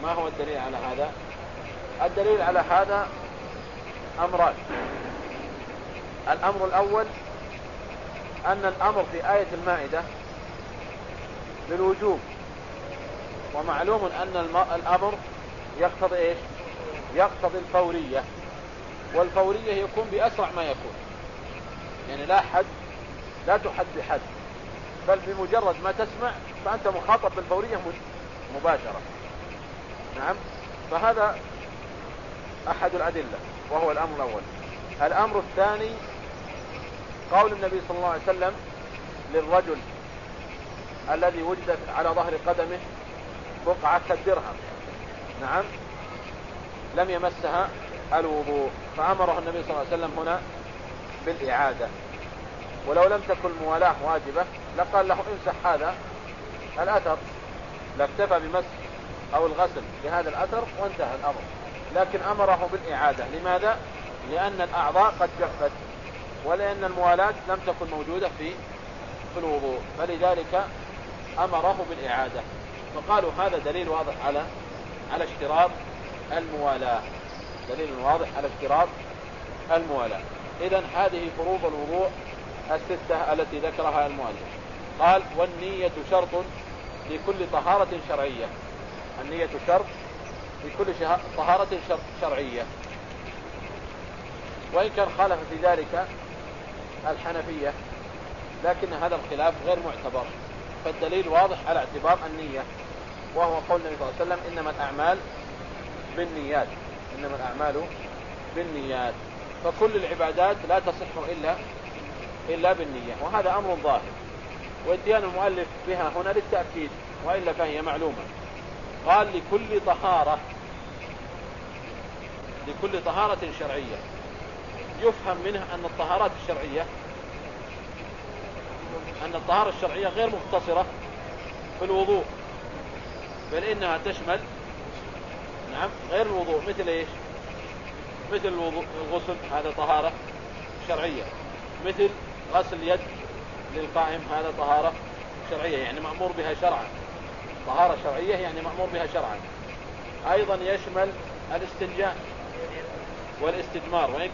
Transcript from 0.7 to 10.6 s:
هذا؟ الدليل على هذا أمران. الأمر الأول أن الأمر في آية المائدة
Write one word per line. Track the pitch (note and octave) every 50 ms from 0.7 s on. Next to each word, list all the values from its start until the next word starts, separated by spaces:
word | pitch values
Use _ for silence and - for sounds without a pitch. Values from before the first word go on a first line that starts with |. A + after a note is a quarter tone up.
| C3 B2+
هذا؟ | B2 C3 B2+ B2+ D3 D#3 - - - - - - - - - - - - - - - - - - D3+
الدليل | F3 - G3+ G3 G#3 G#3+ G#3
على | F#3 E3+ F3+ F3+
هذا | D#3+ - F3 F3+ G3 G3 G3+ G3+ G3+ - - - - - - - - - - - - - - - - - - - - - - -
أمران. | E3+ F3+ F3 F3 E3+ D#3 - - - - D3+ C#3+ C#3+ C3+ - - - - - - - - - - - - - - - - - - - - - - - - - - - -
الأمر | D3 D#3+ - F#3 G3+ G3 F#3+
الأول | F#3+ F3 F#3 G3+ G3+ G3+ A3 A3 G#3+ - - - - - - - - - - - - - - - - - - - - - - - - - - -
أن | E3+ G3 G3+ G3
الأمر | F#3+ F#3 - E3 G3+ G#3+ G#3 F3+ -
في | - E3+ - - G3+
آية | G3+ G3 E3+ F#3
المائدة | E3 F3 F3+ F3 E3 C#3+ C#3 - E3 - - - - - - - - - - - -